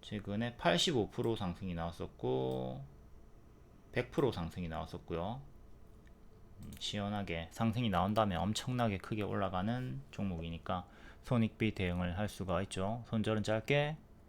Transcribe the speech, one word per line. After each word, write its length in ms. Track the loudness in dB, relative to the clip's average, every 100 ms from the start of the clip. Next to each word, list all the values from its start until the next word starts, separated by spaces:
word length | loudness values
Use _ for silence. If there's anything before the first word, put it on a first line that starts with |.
최근에 560 | -6 -6 -2 -2 -2 2
팔십오 540 | 4 6 6 4 2
프로 260 | 2 0 2
상승이 380 | 0 -2 -4
나왔었고, 1080 | -2 -2 -4 -8 -4 0 2 2 0 -2 -6 -10 -14 -18 -18 -18 -20 -20 -20 -20 -20 -6
백 180 | -2 -2
프로 220 | 2 2
상승이 340 | 2 -4 -4 -4
나왔었고요. 760 | -4 -6 -8 -4 -2 -2 -4 -10 -16 -18 -18 -18 -20 -20 -20 -20 -20 -20 -14
음, 100 | -12 -8
시원하게 720 | -4 -2 0 0 -2 -4 -4
상승이 400 | 0 2 4 4
나온다면 500 | 4 4 4 4 4
엄청나게 560 | 2 0 0 2 2 2
크게 240 | -2 -2
올라가는 800 | 0 0 0 0 0 0 -2 -6 -8
종목이니까 760 | -4 -2 -2 -4 -6 -2 -2 -4 -16 -18 -16
손익비 520 | 0 2 2 2 0 2
대응을 420 | 0 2 0 0
할 100 | -2
수가 340 | -2 0 2
있죠. 420 | 0 0 0 -2 -2
손절은 380 | 0 2 2
짧게, 520 | 2 0 4 2 2 -2 -12 -20